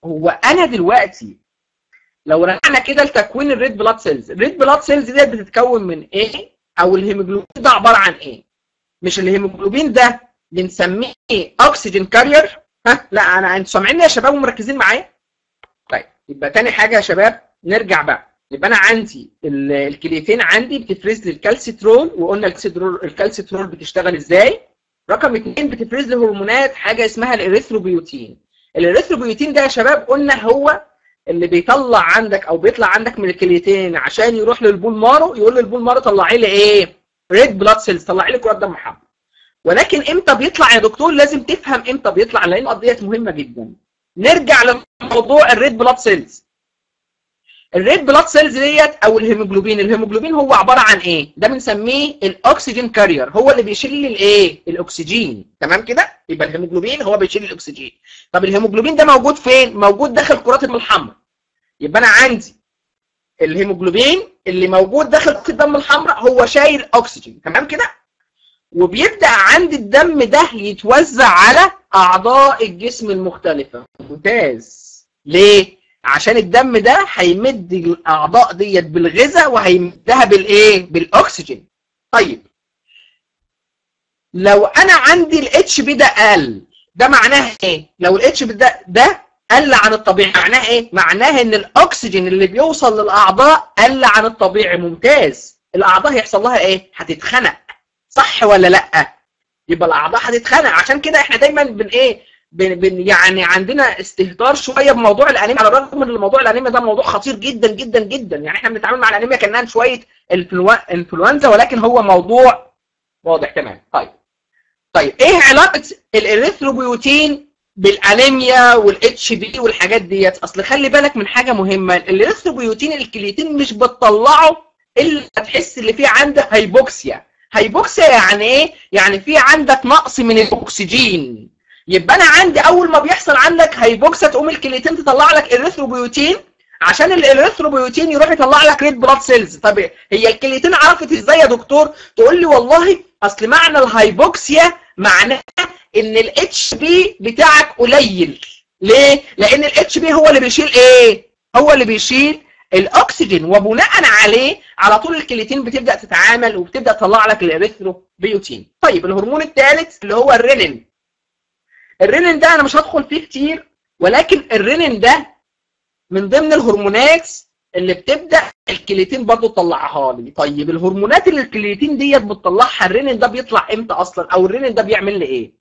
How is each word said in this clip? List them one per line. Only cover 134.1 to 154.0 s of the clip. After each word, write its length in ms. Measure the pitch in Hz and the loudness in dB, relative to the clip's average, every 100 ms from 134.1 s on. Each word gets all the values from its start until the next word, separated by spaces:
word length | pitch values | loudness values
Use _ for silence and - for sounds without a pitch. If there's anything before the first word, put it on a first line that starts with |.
| 330 294 | 2 0
تقوم 220 | 247 302 | 0 -4
الكليتين 480 | 302 269 254 311 330 | -4 -8 -6 -4 -4
تطلع 340 | 277 262 302 | 0 4 4
لك 220 | 311 - | 4 2
erythropoietin 840 | 240 294 330 269 247 247 240 294 381 _ _ _ - | -2 -2 -6 -8 -6 -6 -4 -2 -2 _ _ _ -4
عشان 300 | 175 - 349 | -2 2 2
الإريثروبيوتين 1000 | 370 285 269 302 - 302 277 254 240 320 | 2 4 4 4 0 -4 -2 -4 -4 -2
يروح 200 | 285 311 | 2 2
يطلع 320 | 311 262 294 | 4 4 4
لك 200 | 302 285 | 4 4
ريد 160 | 294 262 | 0 0
blood 220 | 262 269 | 2 2
cells. 360 | - 247 185 - | 4 0 0 -2
طب 320 | 208 202 180 - _ | -2 0 -4 -10 _
هي 180 | 202 226 | 0 0
الكليتين 440 | 220 269 269 339 | 0 -4 -2 0
عرفت 380 | 349 302 339 285 | 4 4 2 -2
إزاي 280 | 294 208 311 | -4 2 4
يا 60 | 294 | 6
دكتور؟ 480 | 233 - 185 202 - - - | 2 0 0 0 -2 -16 2
تقول 240 | 226 349 | 4 4
لي 60 | 339 | 4
والله 540 | 277 240 320 349 349 - _ | 2 4 4 4 0 -2 _
أصل 240 | 202 - 220 | -6 -4 0
معنى 300 | 302 339 302 | 2 4 2
الهايبوكسيا 960 | 254 226 214 175 320 - - 302 339 339 _ - | 2 2 2 4 0 0 -2 2 2 0 _ -4
معناه 440 | - 180 208 - - - 359 - _ 208 | 0 2 2 -2 -6 -8 -8 -10 _ -4
إن 200 | 220 220 | -2 -2
ال 220 | 226 - | -2 -2
اتش 340 | 359 - - | -4 -4 -6
بي 440 | - 311 349 370 - | -6 0 2 2 -4
بتاعك 560 | 202 233 320 302 302 - | -10 0 4 4 2 -2
قليل. 680 | 240 277 247 185 165 131 - _ _ _ | 2 2 2 -2 -4 -6 -20 _ _ _
ليه؟ 380 | 190 247 277 277 - - | 2 4 6 2 -2 -4
لأن 260 | 208 277 | -2 0
ال 160 | 294 - | -2 -2
اتش 180 | - - | -2 -2
بي 160 | 330 | 0
هو 140 | 311 311 | 4 4
اللي 100 | 277 | 4
بيشيل 320 | 254 233 294 247 | 2 -2 0 4
إيه؟ 500 | 254 254 233 202 _ _ _ 247 | 6 8 6 2 _ _ _ 0
هو 160 | 294 | 4
اللي 120 | 285 226 | 4 2
بيشيل 560 | 220 - 254 285 302 _ _ _ | -2 -2 0 -2 -2 _ _ _
الأكسجين، 720 | 185 190 - - - 226 180 160 | -2 0 0 0 -2 -2 -2 2
وبناء 600 | 202 202 220 381 403 | 0 2 -2 0 2